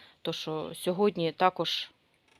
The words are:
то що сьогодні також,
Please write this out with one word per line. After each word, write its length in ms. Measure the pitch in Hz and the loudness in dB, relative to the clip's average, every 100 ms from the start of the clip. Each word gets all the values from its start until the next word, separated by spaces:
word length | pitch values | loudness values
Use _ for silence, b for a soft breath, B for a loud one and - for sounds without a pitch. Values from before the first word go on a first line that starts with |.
| B B | B B
то 120 | - | -6
що 380 | 160 - 156 160 170 | -6 -6 -6 -6 -4
сьогодні 560 | 180 180 208 175 165 | -2 2 2 2 -2
також, 600 | - 185 - 165 - - _ _ _ _ | 4 2 2 -4 -4 -8 _ _ _ _